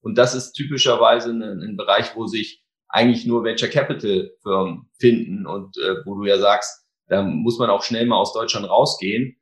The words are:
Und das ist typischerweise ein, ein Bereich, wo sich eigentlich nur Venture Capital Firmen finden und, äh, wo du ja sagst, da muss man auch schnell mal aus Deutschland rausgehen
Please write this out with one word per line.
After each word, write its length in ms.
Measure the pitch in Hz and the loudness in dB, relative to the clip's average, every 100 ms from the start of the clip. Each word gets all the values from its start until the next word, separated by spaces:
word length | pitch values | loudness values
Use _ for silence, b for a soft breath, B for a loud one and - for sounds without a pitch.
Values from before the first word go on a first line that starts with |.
Und 140 | 113 104 | -2 2
das 160 | 127 | 2
ist 180 | 131 - | 2 -8
typischerweise 760 | - 143 139 127 117 113 117 117 | -10 -6 -2 0 4 6 4 0
ein, 120 | 117 | -6
ein 340 | 107 95 101 98 | -8 -10 -6 -4
Bereich, 380 | 98 101 113 113 | 2 2 0 -6
wo 100 | 110 | -6
sich 380 | 110 104 - _ _ _ | -6 -8 -12 _ _ _
eigentlich 380 | 107 120 117 117 | 2 4 2 0
nur 180 | 117 | 0
Venture 240 | 113 113 117 | 0 -4 -2
Capital 600 | 147 - 120 107 95 - _ | -2 -2 -4 -2 -2 -4 _
Firmen 460 | 104 95 95 - - _ | -4 -2 -2 -8 -18 _
finden 480 | 123 117 117 98 80 | 4 4 -2 -8 -8
und, 300 | 101 98 - | -10 -10 -6
äh, 180 | 82 95 | -4 -4
wo 100 | 95 | -8
du 120 | 98 101 | -6 0
ja 120 | 98 | 4
sagst, 480 | 101 90 - - _ _ _ | 4 2 0 -14 _ _ _
da 140 | 95 | -2
muss 360 | 98 - 117 117 | 0 -2 -2 0
man 120 | 117 | 0
auch 120 | 101 | 0
schnell 240 | - 113 120 | -2 -2 0
mal 120 | 104 | 2
aus 140 | 101 | 0
Deutschland 360 | 113 117 107 98 | -2 -4 -6 2
rausgehen 680 | 104 147 - 95 110 135 _ | 2 2 0 -4 -4 -6 _